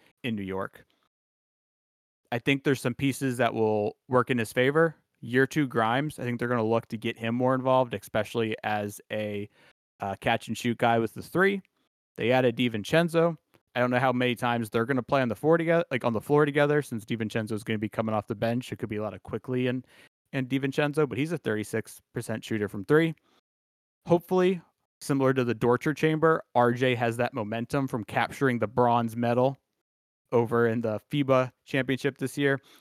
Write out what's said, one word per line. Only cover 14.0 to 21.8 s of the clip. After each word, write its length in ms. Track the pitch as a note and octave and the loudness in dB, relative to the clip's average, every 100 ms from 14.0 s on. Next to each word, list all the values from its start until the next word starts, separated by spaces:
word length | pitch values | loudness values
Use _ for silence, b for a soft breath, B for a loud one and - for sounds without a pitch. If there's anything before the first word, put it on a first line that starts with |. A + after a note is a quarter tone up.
| C3 | 2
many 220 | B2 B2 | 2 0
times 360 | A#2 A#2+ A#2+ A2 | 0 0 -2 0
they're 160 | A#2 A#2 | -2 0
gonna 160 | C3 | -2
play 180 | A2+ C#3 | 0 0
on 60 | B2+ | 0
the 80 | G#2+ | 0
floor 220 | D3 E3 | 2 2
together, 260 | E3 E3 - | 2 0 0
like, 140 | B2 | -2
on 80 | A#2+ | 0
the 80 | A2 | -2
floor 240 | - D3 D3 | 2 2 4
together, 340 | C#3+ D3 D3 | 2 2 2
since 220 | C#3+ A2+ | -2 -8
DiVincenzo 480 | - A2+ A2 A#2+ G#2+ | -6 -4 -2 -4 -4
is 120 | G#2+ | -6
gonna 140 | - A2 | -4 -4
be 100 | G#2+ | -2
coming 260 | - A2+ | -4 -2
off 120 | G#2+ - | -2 -4
the 80 | |
bench. 380 | G#2 A2+ A#2+ - | -2 -2 -2 -6
It 40 | - | -10
could 100 | A2+ | -8
be 80 | G#2 | -6
a 60 | |
lot 120 | G#2+ | -6
of 80 | G2 | -10
Quickley 440 | - A2 - B2+ B2+ | -10 -10 -4 -2 -2
and, 200 | B2+ b b b _ _ | -2 b b b _ _
and 160 | C#3 B2+ | -6 -2
DiVincenzo, 600 | C3+ C3+ C#3+ D3 D3 D3 | -2 0 0 0 0 -2
but 100 | A2 | -2
he's 140 | D#3 | -4
a 60 | E3+ | -4
thirty-six 600 | B2 G#2+ G#2 A2+ | -2 -4 -4 -6